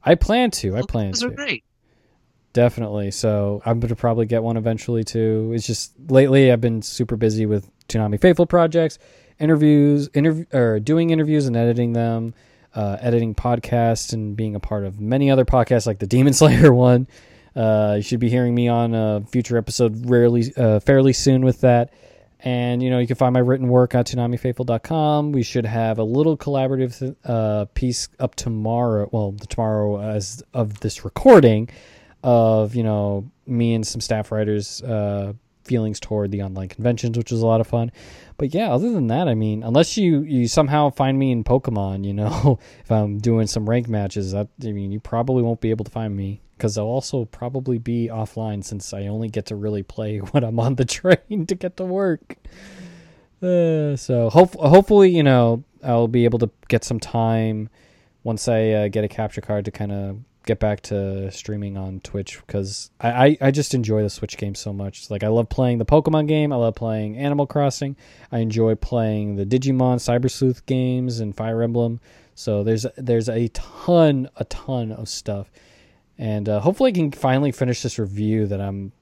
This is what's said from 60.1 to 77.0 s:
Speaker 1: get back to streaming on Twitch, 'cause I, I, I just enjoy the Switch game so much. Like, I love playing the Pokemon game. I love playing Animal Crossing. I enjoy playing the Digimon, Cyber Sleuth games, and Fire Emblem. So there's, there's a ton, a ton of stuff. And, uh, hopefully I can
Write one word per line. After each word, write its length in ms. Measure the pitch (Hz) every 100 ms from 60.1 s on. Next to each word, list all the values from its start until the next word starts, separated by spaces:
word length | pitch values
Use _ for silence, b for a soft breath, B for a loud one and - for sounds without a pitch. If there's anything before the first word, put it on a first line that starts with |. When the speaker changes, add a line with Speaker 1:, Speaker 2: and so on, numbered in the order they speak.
| 101 123 _ -
Speaker 1:
get 140 | 110
back 220 | 107 104
to 480 | - 104 98 95 98
streaming 460 | - - 107 101 98
on 220 | 95 95
Twitch, 380 | - 101 98 - -
'cause 440 | 101 98 101 - _
I, 260 | 117 120 135
I, 120 | 156
I 80 | 135
just 220 | 139 143
enjoy 280 | 127 110 107
the 80 | 104
Switch 260 | - 107 -
game 180 | 101
so 180 | 98 -
much. 360 | 98 98 - -
Like, 120 | 101
I 40 | 107
love 200 | 113 113
playing 300 | - 127 120
the 80 | 113
Pokemon 420 | 151 156 156 151
game. 240 | 156 151
I 40 | 131
love 180 | 113
playing 420 | 107 113 110 107 110
Animal 300 | 143 143 143
Crossing. 500 | 151 143 - 139 139 B B B
I 80 | 117
enjoy 340 | 113 110 113
playing 640 | 110 - 120 110 107 104 101
the 100 | 98
Digimon, 500 | 127 135 131 127 123
Cyber 340 | - 120 131
Sleuth 340 | - 131 123 -
games, 540 | 131 127 127 127 117
and 140 | 107
Fire 280 | 98 110 113
Emblem. 360 | 117 117 117 117 b b b
So 280 | - - 104
there's, 220 | 104 110 120 -
there's 300 | 127 117 113
a 180 | 113 117
ton, 800 | - - - - 175 160 139 131 -
a 80 |
ton 480 | - - - 127 113
of 160 | 107 110
stuff. 420 | - - 101 95 b b b b b b _
And, 280 | 110 107 104
uh, 120 | 104
hopefully 300 | 123 196 262
I 40 |
can 160 | 180